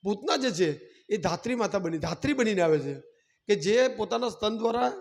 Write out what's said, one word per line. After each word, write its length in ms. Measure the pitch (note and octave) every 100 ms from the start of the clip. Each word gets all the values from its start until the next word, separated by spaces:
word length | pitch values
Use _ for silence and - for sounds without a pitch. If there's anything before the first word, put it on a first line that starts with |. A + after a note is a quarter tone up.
પૂતના 340 | F#3+ G3+ D4+ E4
જે 140 | B3+
છે 400 | F3 F3 C#3+ - - _
એ 80 | G#3
ધાત્રી 380 | E3+ E3+ A#3
માતા 240 | B3 G#3 G3+
બની, 200 | F3 E3
ધાત્રી 340 | E3 E3 C4+
બનીને 280 | C#4 A#3 G3
આવે 180 | E3+ D#3
છે 220 | C#3 C#3 - _ _ _ -
કે 80 |
જે 340 | G3+ D#3+ A3+ B3+
પોતાના 400 | B3 G#3+ A#3 A#3+
સ્તન 300 | - G#3+ A3
દ્વારા 340 | A3+ A#3 - F#4+